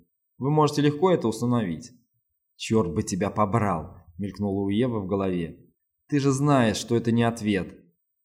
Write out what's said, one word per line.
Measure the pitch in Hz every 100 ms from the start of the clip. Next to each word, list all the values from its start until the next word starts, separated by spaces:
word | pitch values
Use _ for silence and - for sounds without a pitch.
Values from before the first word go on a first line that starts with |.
| _ _ _ -
Вы | 131
можете | 151 147 147
легко | 147 147 185
это | 185 113
установить». | - 120 120 98 78 - _ _ _ _ _ _ -
«Чёрт | - 110 87
бы | 78
тебя | 98 92 98
побрал», | 107 104 101 101 85 80 - - -
мелькнуло | 98 - 101 98
у | 98
Евы | 104 127 113
в | 95
голове. | 98 95 90 80 - _ _ _ _ _
«Ты | 147
же | 139
знаешь, | 135 147 135 117 -
что | - 117
это | 117
не | 117
ответ». | 117 117 104 95 85 - _ _ _ _